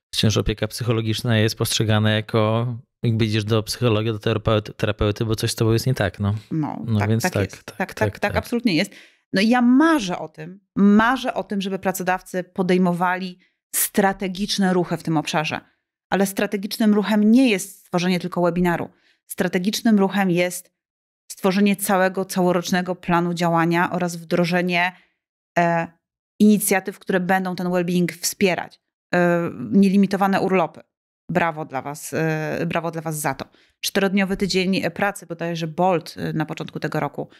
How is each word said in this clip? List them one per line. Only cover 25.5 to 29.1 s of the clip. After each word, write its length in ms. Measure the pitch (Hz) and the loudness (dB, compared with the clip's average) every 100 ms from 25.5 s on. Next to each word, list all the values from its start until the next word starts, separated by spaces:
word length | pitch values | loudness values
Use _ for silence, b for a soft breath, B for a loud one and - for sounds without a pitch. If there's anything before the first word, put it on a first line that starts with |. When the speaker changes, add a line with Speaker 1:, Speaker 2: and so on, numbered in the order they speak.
| - | 0
Speaker 2:
e, 280 | 170 170 170 - _ _ _ _ | 2 0 -4 -10 _ _ _ _
inicjatyw, 600 | 214 208 - 196 190 190 | 4 4 2 -2 -2 -10
które 200 | - 185 | -2 -2
będą 360 | 180 190 185 180 | 2 0 0 -4
ten 120 | 180 | -2
well-being 440 | 180 175 180 170 160 | 0 0 0 0 -2
wspierać. 600 | - - 190 170 - - _ _ _ | -8 0 0 0 -6 -16 _ _ _